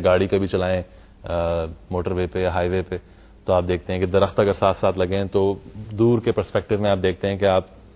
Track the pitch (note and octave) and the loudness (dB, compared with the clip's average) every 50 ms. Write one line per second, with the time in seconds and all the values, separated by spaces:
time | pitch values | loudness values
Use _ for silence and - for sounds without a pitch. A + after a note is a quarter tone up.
0 | F2 F2+ F2+ F#2 F#2+ F#2+ - G2 G2 F#2+ - F#2+ F#2 F2+ F#2 F#2 F2 - - - | 2 4 4 4 4 2 2 0 0 0 -2 -2 0 0 -2 -2 -4 -6 -12 -20
1 | - - - - - - E2+ E2+ E2+ E2+ E2+ E2+ E2 D#2+ D#2+ - - - F#2+ F2+ | -20 -20 -20 -18 -10 -6 -4 -4 -2 -2 -2 -4 -4 -6 -8 -12 -12 -8 -4 -4
2 | F2 F#2+ F#2 F2+ F2+ E2+ - F#2 F#2 F2+ E2+ F#2 F2 F2+ F2+ F#2 F2+ - F#2 F2 | -4 -2 -2 -2 -4 -4 -2 -2 -2 -2 0 0 -2 0 0 -2 -4 -4 -6 -10
3 | - - - - - - - - - - F#2+ F2+ F2+ F2+ F#2 F2 - - F#2 F#2 | -10 -12 -20 -20 -20 -20 -20 -10 -2 0 0 2 2 2 -2 -2 -2 -4 -4 -2
4 | F#2+ F#2 F2+ G2 F#2+ F#2+ - - G#2+ G2+ F#2+ - G#2 G2 F#2 - - G2 F2+ F#2+ | -2 0 2 2 2 2 2 2 2 2 2 2 2 2 2 2 0 0 0 0
5 | F#2 F2+ F#2+ G2 G2+ F#2+ - G#2 G2 G2 G2 G2 - - - G#2 G#2+ A2 G#2+ G2+ | -2 -2 -2 -2 -2 -2 0 0 0 0 -2 -4 -8 -16 -16 -16 -14 -8 -2 0
6 | A2+ A#2 A#2+ A2+ - A#2 G#2+ - F#2+ - - G#2 F#2+ - A2 G2+ G#2 G#2 G2 F#2+ | 2 2 2 2 0 0 -2 -2 -2 -2 -2 -4 -2 -2 -2 0 0 2 0 2
7 | F#2 F#2 F2+ - - G2 - F#2+ G2+ G2 F#2 F#2+ F#3 - - - - - - | 2 0 -2 0 -2 -4 -2 0 2 2 2 2 0 -2 -8 -20 -20 -20 -20